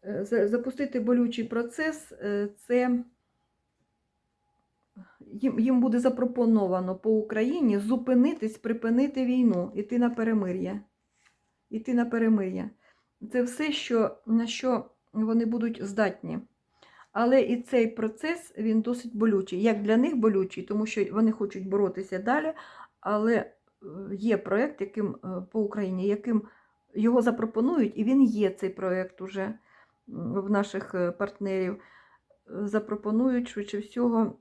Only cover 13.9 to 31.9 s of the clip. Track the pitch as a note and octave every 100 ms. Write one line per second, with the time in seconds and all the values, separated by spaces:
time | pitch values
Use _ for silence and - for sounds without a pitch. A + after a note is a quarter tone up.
13.9 | A#3 A3 - - A3+ A#3 - B3+ A#3+ -
14.9 | _ _ G#3+ A3 A3+ A3+ A#3 A3+ A#3 G3
15.9 | G3 G#3+ G#3+ E3+ D#3 - _ _ _ -
16.9 | _ - - A#3+ C4 - A#3+ - B3+ A3+
17.9 | A3+ A3 A3 D#4 E4+ - - A3 A3 A3
18.9 | A#3+ A#3+ A3 A3+ G3 F#3+ F3+ A3 G#3+ G3+
19.9 | A3+ D4+ D4 A3 G3 F#3+ - F3+ G#3 G#3+
20.9 | A3 G3 G3+ A3 A3 G3+ F#3+ F#3+ G3 G3
21.9 | F#3 F#3+ F#3 G#3 C#4 D#4 D#4 - - -
22.9 | _ - G#3 A3 A3+ - _ _ _ -
23.9 | D#3+ G3 G3 G#3+ G#3+ - G3 C#4+ - G3
24.9 | A3 G#3 - F#3 F#3 F#3 A3+ G#3 G#3 G3
25.9 | F#3 F#3+ G#3 A3+ A3 G#3 _ _ _ _
26.9 | - A3 B3 A#3 A#3+ A3+ A3+ B3 E4+ A3+
27.9 | - G#3+ C4 B3+ G#3 G3+ F#3 F#3+ F#3 F#3+
28.9 | F#3 F#3 - F#3 G3 F#3+ A3 _ _ _
29.9 | _ - - E3 F#3+ G3 G3+ G3+ F#3+ F#3+
30.9 | F#3 F3 F3 G3+ - G3+ F#3+ F#3 G3+ -